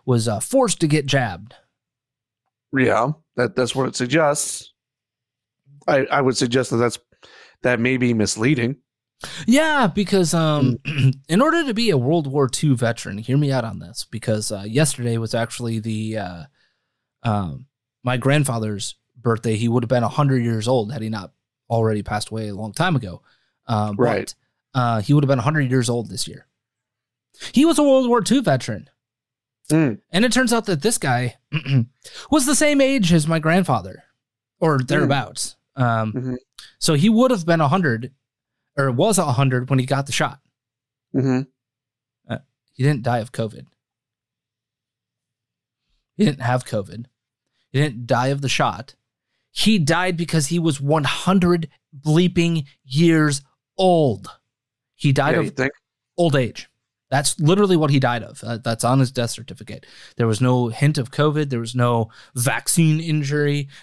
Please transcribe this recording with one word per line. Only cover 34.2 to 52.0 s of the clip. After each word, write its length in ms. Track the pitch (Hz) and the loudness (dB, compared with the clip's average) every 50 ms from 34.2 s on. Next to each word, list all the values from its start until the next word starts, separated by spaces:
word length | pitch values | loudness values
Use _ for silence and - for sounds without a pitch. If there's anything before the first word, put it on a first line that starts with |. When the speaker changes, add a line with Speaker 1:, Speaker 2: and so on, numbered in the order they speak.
| _ _ _ _ _ _ _ _ | _ _ _ _ _ _ _ _
Speaker 1:
or 180 | 175 160 151 135 | 0 0 2 0
Speaker 2:
Mm. 80 | 127 - | 0 0
Speaker 1:
thereabouts. 680 | 143 151 147 - 143 139 113 104 - - - - - _ _ _ _ 135 | 0 0 2 2 0 0 -2 -6 -8 -10 -10 -10 -10 _ _ _ _ -2
Um, 360 | 127 120 117 113 110 107 107 | 0 0 0 0 -2 -2 -4
Speaker 2:
Mm-hmm. 220 | 127 123 131 127 127 - _ _ - - - _ _ | -6 -6 -6 -8 -10 -12 _ _ -20 -20 -20 _ _
Speaker 1:
so 140 | - - 160 | 0 0 2
he 160 | 143 151 220 | 4 4 4
would 220 | 226 220 254 262 | 4 4 4 4
have 140 | 254 202 160 | 2 0 0
been 140 | 165 170 165 | 0 2 2
a 80 | 160 139 | 2 2
hundred, 460 | 151 196 185 143 113 110 120 135 - _ _ _ _ _ _ _ _ _ _ _ _ - | 2 2 0 0 -2 -2 -6 -10 -14 _ _ _ _ _ _ _ _ _ _ _ _ -2
or 140 | 139 135 | -2 -2
was 260 | 123 123 170 220 208 185 | 0 2 2 2 2 2
a 80 | 175 147 117 | 0 0 0
hundred 360 | 101 139 135 127 123 127 131 | 2 2 2 2 0 -2 0
when 80 | 139 131 | 0 0
he 60 | 127 | 0
got 200 | 127 139 131 143 | 0 -2 -4 -2
the 60 | - - | -4 -4
shot. 260 | - 156 131 - - _ _ _ _ _ _ _ _ _ _ _ _ _ _ - | -4 -4 -4 -6 -10 _ _ _ _ _ _ _ _ _ _ _ _ _ _ -4
Speaker 2:
Mm-hmm. 280 | 135 131 135 127 127 135 - _ _ _ _ _ _ _ _ _ _ _ _ _ _ _ _ | -2 0 2 0 0 -2 -6 _ _ _ _ _ _ _ _ _ _ _ _ _ _ _ _
Speaker 1:
Uh, 60 | 110 - - _ _ _ _ _ | -10 -10 -10 _ _ _ _ _
he 120 | _ - 127 | _ -2 0
didn't 200 | 143 151 127 113 | 0 0 0 -2
die 140 | 120 120 120 | -2 -2 -2
of 140 | 104 - - | -4 -6 -6
covid. 320 | - 117 107 - - 65 - _ _ _ _ _ _ _ _ _ _ _ _ _ _ _ _ _ _ _ _ _ _ _ _ _ _ _ _ _ _ _ _ _ _ _ _ _ _ _ _ _ _ _ _ _ _ _ _ _ | -6 -6 -6 -8 -12 -20 -20 _ _ _ _ _ _ _ _ _ _ _ _ _ _ _ _ _ _ _ _ _ _ _ _ _ _ _ _ _ _ _ _ _ _ _ _ _ _ _ _ _ _ _ _ _ _ _ _ _
He 80 | - 208 | 0 0
didn't 160 | 165 143 135 | 0 0 -2
have 240 | 120 120 123 127 - | -2 -2 -2 -2 -2
covid. 400 | - - 107 98 98 90 107 120 - _ _ _ _ _ _ _ _ _ _ _ _ | -4 -6 -6 -6 -6 -12 -16 -16 -16 _ _ _ _ _ _ _ _ _ _ _ _
He 80 | - 131 | -2 -2
didn't 260 | 143 151 117 113 120 113 | -2 0 -2 -8 -4 -2
die 200 | 131 117 127 131 | 0 0 0 0
of 140 | 143 139 | -2 -2
the 60 | 139 127 | -2 -4
shot. 460 | - - 147 120 104 92 127 - - _ _ _ _ _ _ _ _ _ _ _ | -2 0 0 -2 -2 -4 -12 -16 -20 _ _ _ _ _ _ _ _ _ _ _
He 280 | _ - - 208 220 208 | _ -2 0 2 2 2
died 360 | 156 135 165 170 180 185 185 | 2 2 0 0 0 -2 -2
because 320 | 160 170 - - 160 143 139 | -4 -4 -2 -2 -2 0 0
he 120 | 165 175 | -2 0
was 200 | 165 165 147 139 | 0 0 -2 -2
one 240 | 139 139 151 160 143 | -2 0 0 0 0
hundred 640 | 135 - - - - 190 196 175 175 175 175 160 - - _ _ _ - | -2 -4 -4 0 2 2 2 4 4 2 0 -2 -6 -12 _ _ _ -20
bleeping 680 | 139 | -8